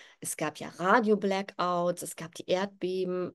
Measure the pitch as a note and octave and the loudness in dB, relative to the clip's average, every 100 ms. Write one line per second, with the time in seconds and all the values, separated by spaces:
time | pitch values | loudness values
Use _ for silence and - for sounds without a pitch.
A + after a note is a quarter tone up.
0 | - - - - D#3 - D#3 - F3+ A#3+ | -20 -12 -8 -4 -4 -4 -10 -2 4 6
1 | G#3+ G3+ G3 F#3+ G3 - F3+ F3 F3 F3 | 6 4 2 0 -2 -2 0 2 0 -2
2 | - - D#3+ - - F3+ G3+ G3 F3+ F#3 | -6 -10 -12 -8 -2 0 0 -4 -4 -2
3 | F#3 F3+ F3+ | -2 -2 -4